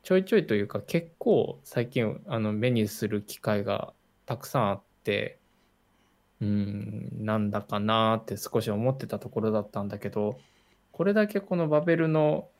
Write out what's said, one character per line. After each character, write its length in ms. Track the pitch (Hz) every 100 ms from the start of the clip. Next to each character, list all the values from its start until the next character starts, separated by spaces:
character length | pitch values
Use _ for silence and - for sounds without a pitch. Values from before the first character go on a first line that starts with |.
ち 100 | -
ょ 40 | 185
い 80 | 190
ち 80 |
ょ 40 | 220
い 100 | 156
と 80 | 107
い 60 |
う 60 | 101
か、 140 | 104
結 300 | - 170 170 _
構 400 | - 165 - -
最 260 | - - 120
近、 320 | 131 110 - -
あ 120 | 117
の、 140 | 107
目 180 | 107 123
に 160 | 120 104
す 200 | - 107
る 140 | 104
機 180 | 101 -
会 240 | - 107
が 300 | 101 101 - - _ _ -
た 120 | 120
く 100 | -
さ 120 | 139
ん 80 | 104
あ 60 | 98
っ 60 | _ _
て、 340 | - 101 - - _ _ _ _ _ _ _ _ _ _
う 60 | 104
ー 20 |
ん、 760 | 104 101 101 107 110 - -
な 140 | 110 110
ん 140 | 104
だ 100 | 101
か 180 | - 104
な 360 | 104 110 110 110
ー 20 |
っ 80 | -
て 100 | 101
少 240 | - 117
し 100 | 107
思 200 | 101 120
っ 60 | 135
て 80 | 117
た 140 | 107
と 100 | 117
こ 120 | -
ろ 100 | 110
だ 80 | 107
っ 100 | 104
た 140 | -
ん 40 | 101
だ 120 | 104
け 100 | 104
ど、 300 | 101 104 131 _ _ _ _ _
こ 120 | -
れ 100 | 180
だ 140 | 208 208
け 120 | 202
こ 160 | 196 180
の 120 | 160
バ 140 | 151
ベ 160 | 170 165
ル 100 | 160
の 420 | 156 151 151 - _